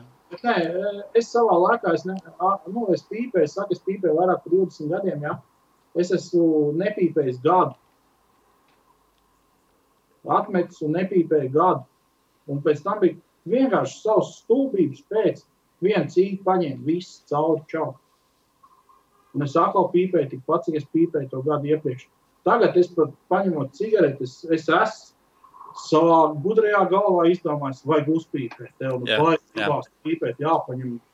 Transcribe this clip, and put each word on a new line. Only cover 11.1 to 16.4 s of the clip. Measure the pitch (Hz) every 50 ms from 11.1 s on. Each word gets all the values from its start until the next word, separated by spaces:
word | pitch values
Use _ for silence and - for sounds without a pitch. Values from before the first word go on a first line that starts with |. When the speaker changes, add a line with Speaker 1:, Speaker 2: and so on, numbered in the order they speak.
| 202 180 160 - 156 151 135 127 131
Speaker 1:
gadu. | 156 175 185 165 139 - _ _ _ _ _ _ _ _ _ _ _ _ -
Un | 139 143
pēc | - 160 147 139
tam | - 196 196 -
bija | 190 170 - - - _ _ _ -
vienkārši | 170 208 262 269 240 196 160 135 - - -
savas | - 214 214 190 - - -
stulbības | - _ - 226 277 269 - - 196 165 135 127 - -
pēc | - 202 220 214 165 - - _ _ _ _ _ _ _ -
vienu | 170 196 214 185 147 -
cīgu | - 180 190 202 196 185